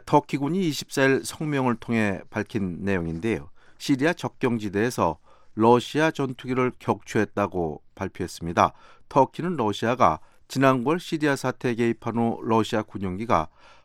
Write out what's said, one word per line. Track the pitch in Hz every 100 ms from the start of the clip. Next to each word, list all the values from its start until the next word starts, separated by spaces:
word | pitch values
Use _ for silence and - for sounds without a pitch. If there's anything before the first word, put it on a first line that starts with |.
| -
터키군이 | 151 - 143 139 180 180
이십사일 | 139 - - 135 135
성명을 | - - 156 139 131 113
통해 | - 117 104 95 -
밝힌 | 107 101 110 95 82
내용인데요. | 98 95 82 82 110 90 73 - - -
시리아 | - 135 147
적경지대에서 | 175 123 - 131 117 104 98 120 123 92 76 - - -
러시아 | - 113 120 - 143 160
전투기를 | 156 135 127 127 127 127 -
격추했다고 | - 104 - 117 104 - 101 92 80 73 -
발표했습니다. | - 95 - 87 - 85 87 90 - - - -
터키는 | 143 131 - 170 170
러시아가 | 107 101 113 123 104 78 - - -
지난 | 135 135 131
구월 | 120 175
시리아 | - 165 147 135
사태에 | 127 - 131 113
개입한 | 117 117 117 113
후 | 117 -
러시아 | - 113 107 110
군용기가 | 107 107 95 92 113 95 78 _ - -